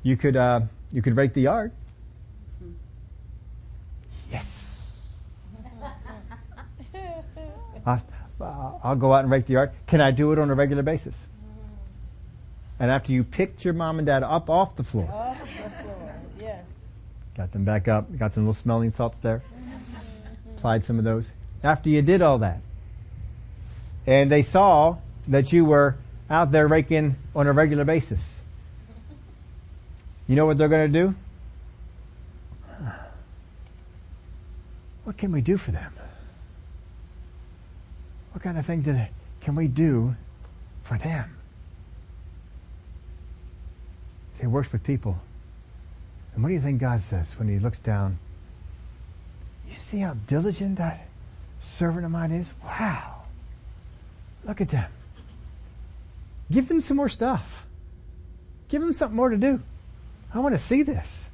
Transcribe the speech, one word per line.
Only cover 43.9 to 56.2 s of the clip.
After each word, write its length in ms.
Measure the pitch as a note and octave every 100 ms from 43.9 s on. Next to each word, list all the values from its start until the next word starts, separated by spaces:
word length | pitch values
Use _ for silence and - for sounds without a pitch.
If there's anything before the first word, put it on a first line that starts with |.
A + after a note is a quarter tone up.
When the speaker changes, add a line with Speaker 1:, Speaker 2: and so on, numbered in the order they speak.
| - - - - -
Speaker 1:
See, 80 |
it 20 | B2
works 240 | C3 C#3
with 140 | A2
people. 340 | - C#3 G#2+ F2+ - - - - - - - - - - -
And 100 | -
what 60 | C3+
do 40 |
you 60 | F3+
think 200 | C#3 C3
God 220 | B2+ A#2+
says 260 | F2+ F#2+ E2 -
when 120 | G#2+
He 100 | G2
looks 220 | A2+ -
down? 400 | - G#2 G2 F#2 - - - - - - - - - - - - - - -
"You 60 |
see 240 | A#2 - G#3
how 160 | F#3+
diligent 640 | A#2+ G#2+ C#3+ G3 F3+ G3 F#3
that 300 | E3 - - - - - - -
servant 440 | - - E3+ E3
of 80 | E3+
mine 180 | E3 E3
is? 180 | E3 F3+ -
Wow! 600 | - - A3 B2+ - - - - - - - - - - - - - -
Look 160 | - G#3
at 80 | F#3
them." 240 | C3+ F2+ - - - - - - - - - - - - -